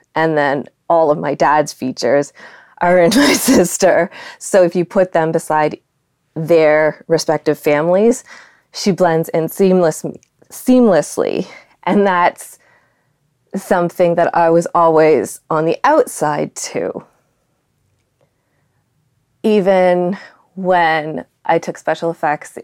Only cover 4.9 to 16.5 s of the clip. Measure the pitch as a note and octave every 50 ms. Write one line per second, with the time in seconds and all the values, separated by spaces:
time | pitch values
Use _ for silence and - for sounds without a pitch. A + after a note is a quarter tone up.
4.9 | - G3 F#3 F#3 - E3 D#3+ D#3+ E3 D#3+ - - D#3 D#3 D3+ D3+ - - _ _
5.9 | _ _ _ _ _ _ _ _ - D#3 D#3+ D3+ E3+ D#3+ D#3 D3+ D3+ D#3 D#3 D3+
6.9 | - - - - E3 D3+ - - D3+ D3+ - D#3 D3 - - D#3 D3 D3 D#3 E3+
7.9 | F3+ G3 G#3+ A#3 B3 - - - - - - _ _ _ _ _ - - - G#3
8.9 | F3 - F#3 E3+ D#3+ D#3+ D#3+ - - E3 D#3+ E3 - - G3 F#3 F#3 F#3 F3 D#3
9.9 | D#3 - - D3+ - - _ _ _ _ _ _ - - - B3+ B3+ B3+ A#3+ G#3+
10.9 | F3 D#3 - - - - - G1+ G1+ - F#3+ - - - _ _ _ _ - F3
11.9 | G3 G#3 G3 G3 F3+ F3 F3 - - - - - - _ _ _ _ _ _ _
12.9 | _ _ _ _ _ _ _ _ _ _ _ _ - G3 - - G3+ F3+ F3 E3+
13.9 | - - F3+ E3+ E3+ F3 E3+ - - E3+ E3+ E3 E3+ E3+ E3+ - - F3 E3+ E3
14.9 | D#3+ E3 D#3+ D#3 D#3 A#2+ G2 - - - _ - E3 D#3 D#3+ E3 - - - C4+
15.9 | D#4 D4+ - - - - D#3 D3+ D3 D3 D#3 -